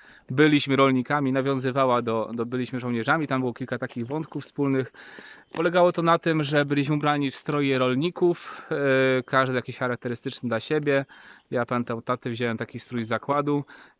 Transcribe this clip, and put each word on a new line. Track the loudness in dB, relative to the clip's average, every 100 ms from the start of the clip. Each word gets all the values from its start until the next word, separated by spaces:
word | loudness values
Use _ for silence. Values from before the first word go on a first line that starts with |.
| -20 -20 -4
byliśmy | 4 6 6 4 4
rolnikami, | 4 4 0 -2 0
nawiązywała | 0 0 -2 0 2 2 2
do, | 2 -2 -2
do | -4 -4
Byliśmy | -4 -4 -6
żołnierzami, | -4 -2 0 0 0
tam | -2
było | -2
kilka | -4 -8 -6
takich | -6 -8 -6
wątków | -6 -6 -8
wspólnych. | -8 -2 0 0 -2 -10 -20 -20 -20 -20 _
Polegało | -2 2 4 4
to | 4
na | 2 2
tym, | 2 0
że | 2 2
byliśmy | 2 0 0
ubrani | 0 0 0 -2
w | -4
stroje | -4 0 2 2
rolników, | 2 0 -2 2 0 0 -6 -16 -8
e, | -2 2 4 4 2
każdy | 2 0 2 0
jakiś | -4 -6
charakterystyczny | -4 -4 -6 -8 -8 -8 -4
dla | -4
siebie. | -2 -2 2 0 -2 -10 -20 -20 _
Ja | -4 -2
pamiętam, | -2 -2 -6
taty | -4 -4 -4
wziąłem | -4 -2 -2
taki | -6 -10
strój | -6 -6
z | -2
zakładu, | -4 0 -2 0 -2 -4 -14 -20 _